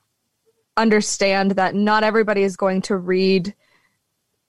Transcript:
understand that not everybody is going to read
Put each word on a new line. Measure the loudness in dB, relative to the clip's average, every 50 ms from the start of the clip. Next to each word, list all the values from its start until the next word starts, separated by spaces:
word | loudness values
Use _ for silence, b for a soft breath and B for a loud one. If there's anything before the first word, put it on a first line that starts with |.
| _ _ _ _ _ _ _ _ _ _ _ _ _ _ _
understand | 0 2 2 2 2 0 -2 -2 -2 0 0 0 0 0 0
that | 0 0 0 0 0
not | 0 0 2 2 2 2
everybody | 2 0 0 0 0 0 0 0
is | -2 -2
going | -2 -2 -2 0 -2
to | -2 -4 -4
read | -4 -2 -2 0 0 2 2 2 0 -2 -4 -10 _ _ _ _ _ _ _ _ _ _ _ _ _ _ _ _ _ _